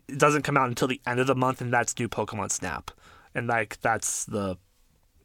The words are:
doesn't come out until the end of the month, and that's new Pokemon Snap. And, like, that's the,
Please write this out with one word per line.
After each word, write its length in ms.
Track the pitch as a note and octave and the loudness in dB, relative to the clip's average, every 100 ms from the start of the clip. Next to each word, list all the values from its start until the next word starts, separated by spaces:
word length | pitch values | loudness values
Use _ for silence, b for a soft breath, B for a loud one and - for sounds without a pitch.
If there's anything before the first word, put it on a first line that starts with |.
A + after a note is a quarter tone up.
| - C#3 | -6 4
doesn't 280 | D3 D3 | 4 4
come 120 | C#3+ C#3+ | 2 2
out 140 | B2+ | 2
until 180 | A#2+ C3+ | 0 -2
the 140 | B2+ - | -2 -2
end 140 | B2 | 0
of 80 | C3 | 2
the 80 | B2+ | 4
month, 240 | B2+ B2+ | 2 0
and 140 | B2 | 0
that's 240 | A#2+ A#2 - | 0 0 -2
new 80 | A#2 | -4
Pokemon 440 | - G#2+ G2+ G2 | -4 -4 -4 -4
Snap. 400 | - F2+ D2 - - b b b | -4 -4 -6 -10 -18 b b b
And, 140 | C3 A#2 | -6 -2
like, 340 | A#2 G#2+ - | 0 -2 -2
that's 440 | A#2+ G#2+ - - - | 0 0 -2 -4 -4
the, 320 | A2 G2 F#2 _ _ _ _ _ _ | -2 -2 -4 _ _ _ _ _ _